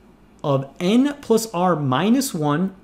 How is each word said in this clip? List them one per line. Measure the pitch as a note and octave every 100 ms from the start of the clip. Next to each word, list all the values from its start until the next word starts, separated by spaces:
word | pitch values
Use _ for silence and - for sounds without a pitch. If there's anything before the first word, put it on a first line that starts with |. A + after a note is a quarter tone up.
| - _ _ _
of | D3+ C3+ C3+ -
n | F3 A#3+ C#4+ C#4+
plus | - A3 A3
r | F3 F#3 D#3
minus | C#3 C3 G3+ C4+ C4
one | E3 D3 D3 F#3+ -